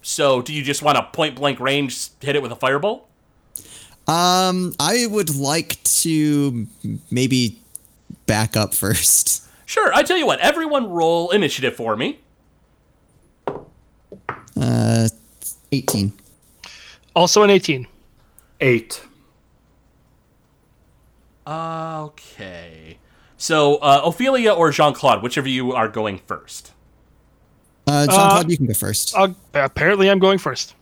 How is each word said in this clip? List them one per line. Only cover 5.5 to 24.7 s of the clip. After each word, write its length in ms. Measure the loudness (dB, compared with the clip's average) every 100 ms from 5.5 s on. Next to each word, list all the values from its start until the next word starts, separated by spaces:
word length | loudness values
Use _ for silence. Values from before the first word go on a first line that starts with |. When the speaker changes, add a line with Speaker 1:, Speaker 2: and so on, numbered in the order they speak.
| -2 -4 -6
Speaker 2:
to 840 | -2 -2 0 0 0 0 0 -4 -10 -12
m-, 160 | -12 -12 -6
maybe 500 | -2 0 2 0 -4 _ -20 _ _ _ -14 -4
back 300 | -2 0 -2
up 180 | -2
first. 720 | -2 -2 0 2 0 0 -4 -8 _
Speaker 1:
Sure, 280 | -6 -2 2
I 80 | 2
tell 160 | 2 0
you 80 | 2
what, 120 | 2
everyone 500 | 0 0 -2 -2 -2
roll 400 | 0 2 2 2
initiative 440 | 0 0 -2 -4
for 220 | -4 -4 -2
me. 240 | -4 -6 _ _ _ _ _ _ _ _ _ _ _ _ -12 -12 -16 _ _ _ _ -20 -14 -14 -10 -4
Speaker 2:
Uh, 480 | -2 0 2 0 0 -4 _ _ -16 -16 _
eighteen. 400 | -6 -4 -2 -2 -6 _ _ _ _ -20 -20 -20 -20 _
Speaker 3:
Also 280 | 2 4 6
an 80 | 6
eighteen. 360 | 4 2 -6 -6 _ _ _ _ _ _ _
Speaker 4:
Eight. 420 | 2 2 -2 -18 -18 _ _ _ _ _ _ _ _ _ _ _ _ _ _ _ _ _ _ _ _ _ _ _ -12
Speaker 1:
Okay. 1500 | -10 -8 -8 -10 -10 -12 -16 -20 -18 -16 -16 -20 -20 -20 -20 _ _ _ _
So, 380 | -2 2 4 4
uh, 260 | 4 4
Ophelia 480 | 4 0 0 2 4
or 180 | 4 4